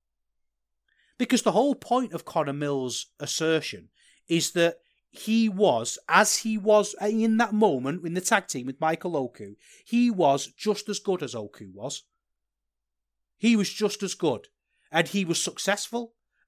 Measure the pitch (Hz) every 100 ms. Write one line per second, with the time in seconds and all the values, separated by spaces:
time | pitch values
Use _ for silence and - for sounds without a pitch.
0 | _ _ _ _ _ _ _ _ _ _
1 | _ - 247 247 214 180 277 - - 247
2 | 247 - - 165 147 143 147 139 127 117
3 | - - 147 - 160 160 - 90 82 _
4 | _ _ - 170 - 175 170 - _ _
5 | _ - 208 226 220 185 190 117 123 -
6 | - 175 208 - 220 214 208 208 196 -
7 | 214 220 226 220 220 214 214 131 131 175
8 | 165 180 180 208 - 135 127 131 160 165
9 | 180 156 123 - 101 104 _ - - 240
10 | 240 185 147 139 - - 208 202 - -
11 | 202 180 131 117 104 - 98 95 123 -
12 | _ _ _ _ _ _ _ _ _ _
13 | _ _ _ - 226 220 185 - 208 -
14 | 190 - 156 113 - _ _ _ _ 165
15 | 160 202 170 165 - - - 202 - 240
16 | 233 _ _ _